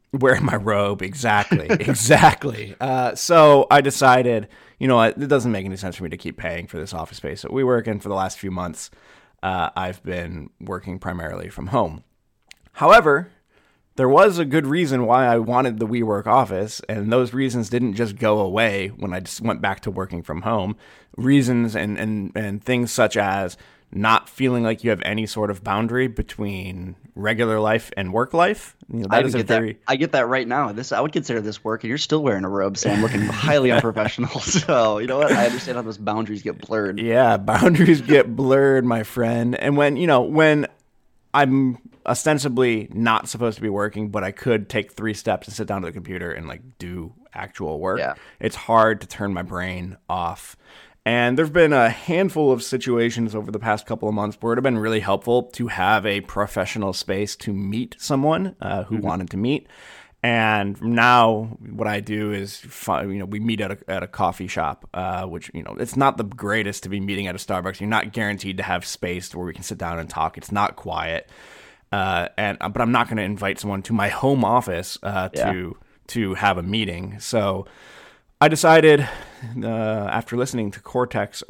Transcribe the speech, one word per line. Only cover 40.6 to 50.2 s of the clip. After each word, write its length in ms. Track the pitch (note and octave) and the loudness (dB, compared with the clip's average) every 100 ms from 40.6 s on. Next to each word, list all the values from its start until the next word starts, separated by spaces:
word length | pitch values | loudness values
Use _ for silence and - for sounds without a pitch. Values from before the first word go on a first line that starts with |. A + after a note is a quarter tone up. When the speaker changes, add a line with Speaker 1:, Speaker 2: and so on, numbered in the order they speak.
| - _ _ _ _ _ _ | 0 _ _ _ _ _ _
Speaker 1:
I'm 460 | C#3 C3+ C3+ C3 B2 - _ | 2 4 4 2 -2 -12 _
ostensibly 840 | - A#2+ D#3+ D3+ C#3+ A#2+ B2+ A2 G2+ | -4 0 2 0 0 2 2 0 -4
not 360 | G#2 A#2 A2+ - | -2 2 2 -2
supposed 280 | A2 A#2 G#2 | -4 -4 -2
to 60 | |
be 60 | A2 | -4
working, 400 | G2 G#2 G#2 G#2+ | -2 -4 -4 -6
but 140 | G#2 | -4
I 80 | F#2+ | -6
could 360 | - C3 A2+ G2 | -4 0 0 -2
take 240 | A2+ G2 | -4 -6
three 220 | - G#2+ | -6 -6
steps 320 | G#2 - F#2+ - | -4 -4 -4 -6
and 80 | G#2 | -10
sit 120 | G#2 | -6
down 140 | G2 | -6
to 40 | F2 | -8
the 60 | |
computer 400 | F2+ F2 F#2 F2 | -10 -12 -10 -8
and, 160 | - D#2+ | -10 -12
like, 140 | D2+ B2+ - | -14 -18 -16
do 340 | F2+ F2+ E2 - C4 | -12 -12 -12 -16 _
actual 460 | - F#2+ - E2 D#2 | -14 -14 -10 -8 -6
work, 200 | F#2 G2 | -4 -2
Speaker 2:
Yeah. 140 | B1+ D2 - - | -4 -6 -14 -8
Speaker 1:
it's 160 | A2 - | -8 -6
hard 440 | - A2+ A2 G#2+ | 2 4 6 2
to 40 | G2 | -6
turn 260 | - G2+ | -8 -6
my 100 | F2+ | -6
brain 540 | F2+ F#2 F#2 F2+ F2+ F#2 - | -6 -8 -8 -8 -10 -12 -8
off. 480 | F2+ | -4